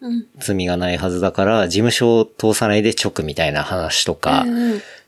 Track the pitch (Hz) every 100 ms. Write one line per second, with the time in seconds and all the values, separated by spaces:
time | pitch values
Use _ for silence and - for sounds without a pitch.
0 | 247 233 - - - 98 90 87 90 90
1 | 92 90 92 92 98 113 90 95 117 -
2 | 120 117 110 - 110 104 110 104 107 -
3 | 104 - 78 76 80 73 73 92 80 -
4 | - 80 - - 240 240 240 208 - -